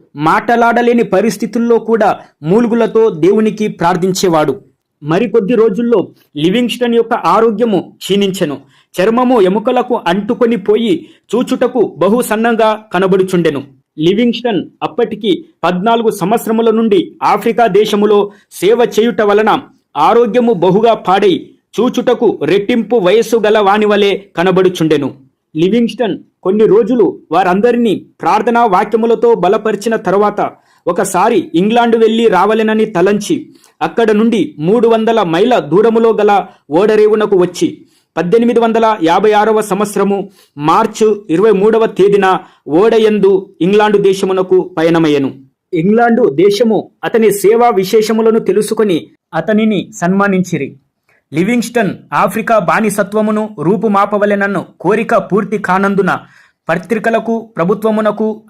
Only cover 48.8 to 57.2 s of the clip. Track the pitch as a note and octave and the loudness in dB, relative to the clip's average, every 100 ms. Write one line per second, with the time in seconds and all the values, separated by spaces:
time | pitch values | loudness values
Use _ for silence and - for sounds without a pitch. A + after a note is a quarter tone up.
48.8 | G#3+ D#3 - _ _ D#3+ E3 G#3+ A3 G3+ | -2 -2 -6 _ _ -8 -2 0 0 -2
49.8 | - - F3 G3 G3+ F#3 F3+ D3+ C3+ C3+ | -6 -6 -2 0 0 -2 -2 -6 -8 -14
50.8 | _ _ _ _ _ C#3+ F#3+ A#3+ A#3 A#3+ | _ _ _ _ _ -4 -2 -2 -2 -2
51.8 | G3 - - D3 G3+ A3 A#3 A3 E3 E3+ | -2 -6 -6 -2 -2 -2 0 0 2 0
52.8 | A3 G#3 G3 G#3+ G#3+ G#3+ G#3+ F3+ D3+ G#3+ | 0 -2 -4 -2 -2 -2 -6 -4 -2 0
53.8 | A3 G3 G3+ G#3 G#3 G3+ G3 F#3+ C3+ - | 0 0 0 0 0 0 -2 -4 -8 -6
54.8 | E3 A3 A3 A3 - G3 G#3 G#3 G3 F#3 | -2 -2 0 -2 0 -2 -2 -4 -2 -2
55.8 | G3 G3 F#3+ C#3+ - _ _ _ - F3 | 0 0 -2 -4 -8 _ _ _ -6 -4
56.8 | - A3 A3+ A3+ | -4 -4 -2 -2